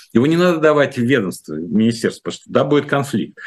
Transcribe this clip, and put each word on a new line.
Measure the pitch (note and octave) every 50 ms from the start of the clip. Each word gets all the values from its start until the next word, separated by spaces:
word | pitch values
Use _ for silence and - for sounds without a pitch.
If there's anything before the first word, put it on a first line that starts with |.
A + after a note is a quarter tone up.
| - _ -
Его | A2+ B2 D3
не | E3 E3+
надо | F3+ F3+ E3+ D#3+
давать | D3+ D#3 D3+ D3 C#3 A2 -
в | B2+
ведомство, | A#2+ A#2 C#3 B2+ G2+ F#2 F2+ - - - D2+
в | D#2 E2 F2 -
министерство, | G#2 A2 A#2 A2+ A2+ - F#2+ - - -
потому | F2 F2
что | - _
тогда | - - B2 C3+
будет | C#3+ D3 C#3+ C#3
конфликт. | - - C#3 A#2 - - G#2+ - - - - -